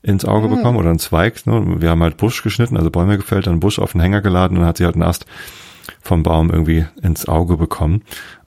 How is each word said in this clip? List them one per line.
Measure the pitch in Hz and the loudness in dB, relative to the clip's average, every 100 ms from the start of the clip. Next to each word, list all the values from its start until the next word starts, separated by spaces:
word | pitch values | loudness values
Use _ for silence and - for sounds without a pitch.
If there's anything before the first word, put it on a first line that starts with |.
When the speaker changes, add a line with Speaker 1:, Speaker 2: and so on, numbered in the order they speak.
Speaker 1:
ins | - 98 98 | 0 0 2
Auge | 104 107 | 0 2
Speaker 2:
Hm. | 254 | 0
Speaker 1:
bekommen | 214 120 | 2 2
oder | 82 | 2
einen | 82 | 0
Zweig, | - 80 101 - - | 0 0 0 0 -2
ne? | 113 101 87 | 0 0 0
Wir | 82 | 0
haben | 82 | 2
halt | 82 - | 2 0
Busch | 110 - | -4 -2
geschnitten, | 113 95 120 - | -6 -2 -2 0
also | 82 | 0
Bäume | 87 90 101 | 0 0 0
gefällt, | - 98 87 | 0 -2 0
dann | |
einen | 85 | 0
Busch | 101 - | 0 0
auf | - | -2
den | 87 | 0
Hänger | 85 101 | 0 0
geladen | 101 90 92 87 | 0 2 2 2
und | |
dann | 85 | 0
hat | 82 | 2
sie | |
halt | 87 82 | 0 0
einen | |
Ast | 85 85 - - - - - - - - | -2 -2 -8 -20 -20 -20 -20 -20 -20 -20
vom | - 85 | -2 0
Baum | 80 80 82 | 2 2 2
irgendwie | 85 80 80 80 - | 2 2 0 0 -4
ins | 87 80 - | -2 -2 -2
Auge | 80 85 85 | -2 0 0
bekommen. | 80 - 78 101 - - - - | -2 -2 0 -2 -4 -18 -18 -20